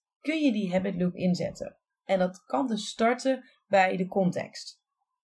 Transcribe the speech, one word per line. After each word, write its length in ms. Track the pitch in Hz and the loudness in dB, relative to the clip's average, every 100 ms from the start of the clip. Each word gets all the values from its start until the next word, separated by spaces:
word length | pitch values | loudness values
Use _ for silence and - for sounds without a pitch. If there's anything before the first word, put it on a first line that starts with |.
| _ _ | _ _
kun 180 | 269 320 | -4 0
je 120 | 294 | 2
die 200 | 214 190 | 2 0
habit 240 | 180 190 175 | -2 -2 -2
loop 200 | 180 - | -2 0
inzetten. 640 | 180 170 190 - - - _ _ | 0 0 -2 -6 -12 -14 _ _
En 160 | - 190 | -2 0
dat 240 | 185 185 | 0 -4
kan 240 | - 254 262 | -6 -2 -2
dus 200 | 214 - | -4 -6
starten 640 | - 226 247 269 262 - _ - | 0 2 2 0 -2 -4 _ 0
bij 300 | 196 190 190 | 4 4 2
de 100 | 180 | -2
context. 760 | 202 180 - - - - - _ _ _ _ | 0 0 0 -8 -12 -18 -20 _ _ _ _